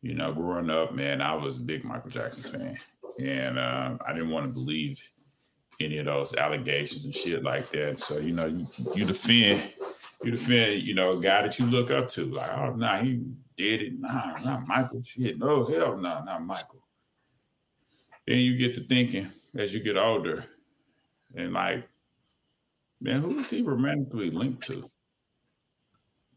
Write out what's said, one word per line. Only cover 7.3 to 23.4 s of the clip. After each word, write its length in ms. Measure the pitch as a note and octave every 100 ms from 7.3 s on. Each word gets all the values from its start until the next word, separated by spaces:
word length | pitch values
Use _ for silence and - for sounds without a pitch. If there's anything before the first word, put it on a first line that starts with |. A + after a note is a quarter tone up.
| E2
like 260 | C2 C2 C2+
that. 320 | D2 D2 C2
So, 160 | - D2+
you 160 | D2+
know, 140 | E2+ E2
you, 200 | D#2+ D#2+ - B1 F#2
you 100 | G2+
defend, 680 | F#2 - A#2 G#2+ G2+ - - - - - -
you 80 | A#2
defend, 500 | A#2 A#2+ A#2+ A2+ G#2
you 120 | F2+
know, 240 | F#2+ F#2 F#2
a 40 |
guy 220 | F#2 G2
that 160 | G#2 -
you 80 | B2
look 240 | B2 B2
up 160 | C#3 B2+
to. 160 | - D#2+
Like, 260 | C2 C#2 G#2+
"Oh, 160 | C3
nah, 240 | A2+ A2+ G2
he 240 | A#2+ B2 - B2 - -
did 260 | G2 A2
it. 160 | G#2 -
Nah, 380 | - C3 - -
not 240 | - C3 B2+
Michael. 360 | A#2+ B2 A#2+
Shit, 340 | B2 - A#2+ -
no, 280 | C3 D3 A#2+
hell 300 | D#3 C#3+ G#2
no, 260 | F2 D#2
not 200 | E2+ F2
Michael." 400 | E2 F#2 - - _ _ _ _ _ _ _ _ _ _ _ _ _ - -
Then 140 | B2
you 180 | B2+ B2
get 160 | B2 A#2+
to 60 |
thinking 500 | A#2+ B2+ A#2+ G2 F#2+ - _ -
as 180 | G#2 G#2
you 80 |
get 140 | G#2+ G2
older, 460 | G2+ A2 E2 D2+ - - _ _ _ _ _ _ _ -
and 180 | F2
like, 340 | F2+ F#2 F2 B2 _ _ _ _ _ _ _ _ _ _ _
"Man, 220 | - B2+
who 160 | D#3+
is 140 | D4